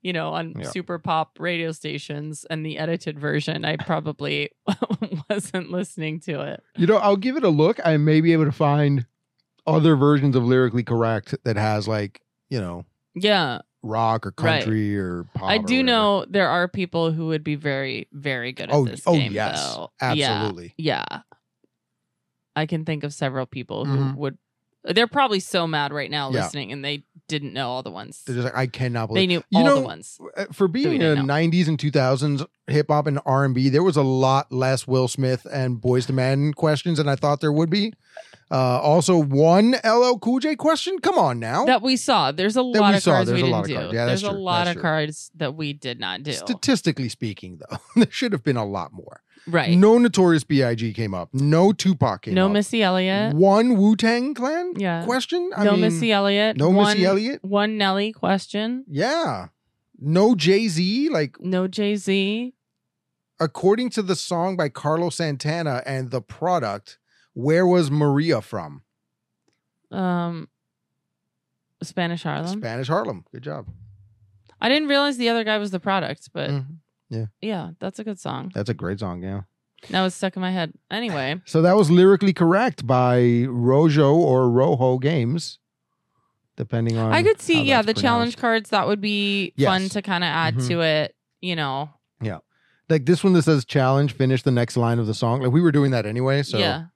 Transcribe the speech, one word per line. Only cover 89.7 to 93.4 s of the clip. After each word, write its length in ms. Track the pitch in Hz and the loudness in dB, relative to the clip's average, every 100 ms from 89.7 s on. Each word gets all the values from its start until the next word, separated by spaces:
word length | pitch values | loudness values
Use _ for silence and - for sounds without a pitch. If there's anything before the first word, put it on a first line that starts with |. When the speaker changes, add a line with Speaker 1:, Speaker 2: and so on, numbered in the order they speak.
| 185 190 | 2 0
Speaker 1:
to 120 | 202 | -6
kinda 240 | 196 180 175 | -4 -2 -2
add 280 | 156 165 117 | 0 0 -2
Speaker 2:
Mm-hmm. 100 | 123 | -2
Speaker 1:
to 140 | 170 | 0
it, 340 | 160 156 151 _ _ _ | 0 0 -2 _ _ _
you 140 | - 170 | -6 -4
know. 340 | 143 135 151 143 _ _ | -4 -4 -8 _ _ _
Speaker 2:
Yeah. 180 | 113 82 _ _ _ _ _ | -8 -8 _ _ _ _ _
Like 160 | 160 127 | 0 2
this 160 | 180 | 2
one 100 | 196 | 4
that 80 | 180 | 4